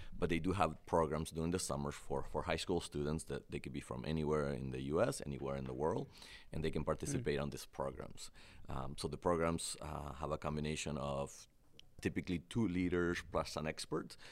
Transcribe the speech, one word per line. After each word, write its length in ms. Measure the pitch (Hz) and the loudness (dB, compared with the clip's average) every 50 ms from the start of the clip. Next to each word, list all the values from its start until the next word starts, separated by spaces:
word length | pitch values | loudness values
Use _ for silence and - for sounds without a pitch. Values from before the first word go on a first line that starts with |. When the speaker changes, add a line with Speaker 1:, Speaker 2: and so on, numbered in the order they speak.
| - - - - | -10 -8 -2 0
Speaker 1:
but 120 | 82 80 | 2 4
they 80 | 85 82 | 4 4
do 140 | 80 92 | 4 4
have 320 | 90 98 85 80 78 - - | 4 4 4 2 2 -2 0
programs 440 | - - 85 80 69 76 78 80 - | 4 6 6 6 6 4 0 0 0
during 200 | - 80 80 85 | 0 0 2 2
the 80 | 87 92 | 2 2
summer 340 | - - 67 71 71 71 | 0 0 0 0 0 -2
for, 300 | 71 - - - 69 69 | -4 -4 -4 -2 -2 0
for 200 | - - - 76 | 0 0 0 0
high 140 | 71 85 85 | 2 2 0
school 240 | 82 - - 90 85 | 2 2 2 2 2
students 440 | - - - 73 71 73 80 80 - | 0 0 -2 0 0 2 0 0 -2
that 260 | - 69 67 - - | -2 -6 -6 -4 -6
they 80 | - - | -6 -6
could 160 | - 71 65 | -4 -6 -6
be 60 | 69 | -6
from 220 | - - 58 64 - | -6 -6 -6 -4 -2
anywhere 420 | - 80 80 76 73 76 76 71 71 | 0 2 2 4 4 4 4 4 2
in 200 | 69 64 67 65 | 0 0 -2 -2
the 100 | 64 65 67 | -2 -2 0
U 180 | 69 76 87 | 2 4 4
S, 180 | 117 139 135 - - | 4 4 2 0 -4
anywhere 300 | 71 69 64 67 67 69 | -4 -4 -4 -2 -2 -2
in 80 | 69 65 | -2 -4
the 100 | 64 64 | -4 -2
world, 340 | 64 76 82 104 135 143 - - - - - - - - - | 0 2 2 2 2 -2 -4 -10 -14 -16 -16 -16 -16 -12 -8
and 120 | - 82 78 | -4 0 0
they 60 | 80 | 2
can 120 | - 82 | 2 2
Speaker 2:
Mm. 40 | 71 | 2
Speaker 1:
participate 520 | 78 76 - - 73 71 123 120 76 71 67 | 0 0 0 0 -2 -2 0 2 2 2 2
on 120 | 73 71 | 0 0
these 160 | 69 - - | -4 -6 -8
programs. 640 | - - - 69 67 64 58 - - - - - - - - - - - - - - | -8 -4 -4 -2 -2 -4 -6 -8 -8 -8 -8 -10 -12 -12 -14 -18 -16 -14 -12 -8 -4
Um, 260 | 71 67 67 - 71 - | -4 -4 -4 -4 -4 -4
so 100 | - 76 | -4 -4
the 100 | 71 69 | -2 2
programs, 580 | - 90 87 82 82 82 82 82 - - - - | 4 4 4 6 4 4 2 2 0 -4 -6 -8
uh, 320 | - 73 73 71 71 71 69 | -6 -6 -6 -6 -6 -6 -6
have 160 | 71 76 73 | -4 -2 -2
a 60 | 78 76 | -2 0
combination 580 | - 76 76 76 73 76 78 76 - 80 73 | 0 0 0 0 0 0 0 0 -2 -2 -2
of 520 | 67 69 71 71 69 71 - - - - - - - - - - - - - - - | -2 0 0 0 0 -2 -4 -6 -12 -18 -20 -20 -20 -20 -20 -20 -20 -20 -18 -6 -2
typically 380 | - - - 90 - - 92 80 - - | -2 -2 0 -2 -2 0 -2 -2 -2 -2
two 180 | - 120 110 | 0 2 2
leaders 560 | 90 87 92 90 90 90 87 87 87 87 - - - | 4 4 4 4 4 4 4 4 4 2 0 -2 0
plus 260 | - 80 78 - - | 0 0 0 0 -2
an 100 | 78 76 | -2 -2
expert, 500 | 78 80 - - - 151 160 - - - - - - | -2 -2 -4 -4 -4 -4 -4 -4 -6 -10 -16 -16 -16